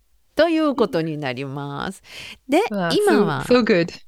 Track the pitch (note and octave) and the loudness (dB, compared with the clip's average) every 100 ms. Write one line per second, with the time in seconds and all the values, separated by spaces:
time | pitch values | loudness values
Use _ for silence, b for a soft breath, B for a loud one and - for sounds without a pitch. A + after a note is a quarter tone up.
0 | _ _ _ - E4 D#4+ D#4 B3 G#3 E3 | _ _ _ 2 2 2 0 0 0 0
1 | D#3+ D3+ C#3+ B2 C#3 C#3 C#3+ C#3 - - | -4 -4 -6 -6 -6 -8 -8 -8 -8 -10
2 | B B B B - D4 A4+ G3+ E3+ E4 | B B B B -2 0 0 -2 -2 0
3 | G#4 - F3 C3+ - B3 A3+ F#3 E3+ - | 2 2 2 0 2 2 4 2 0 -6